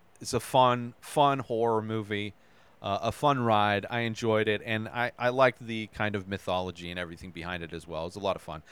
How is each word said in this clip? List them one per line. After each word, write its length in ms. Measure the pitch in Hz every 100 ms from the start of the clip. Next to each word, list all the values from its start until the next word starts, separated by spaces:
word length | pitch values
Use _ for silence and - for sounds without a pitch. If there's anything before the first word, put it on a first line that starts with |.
| _ -
It's 140 | -
a 60 | 117
fun, 540 | - 135 127 123 120 -
fun 400 | - 151 139 135
horror 420 | - 113 117 110
movie. 520 | 110 110 101 104 104 - - _ - -
Uh, 180 | 104 98
a 100 | 113
fun 260 | - 147 135
ride. 480 | 117 104 104 101 98
I 100 | 120
enjoyed 480 | 117 107 117 107 110
it, 120 | 104
and 240 | 117 110 110
I, 240 | 120 120 -
I 120 | 123
liked 360 | 131 127 -
the 220 | 117 110 107
kind 220 | - 107 101
of 100 | 92
mythology 640 | 98 - 92 92 85 87
and 80 | 90
everything 320 | 85 85 92
behind 320 | 82 85 90
it 100 | 82
as 140 | 85 85
well. 160 | 80
It 40 | 85
was 100 | 101
a 40 |
lot 140 | 95
of 80 | 82
fun. 220 | - 78 -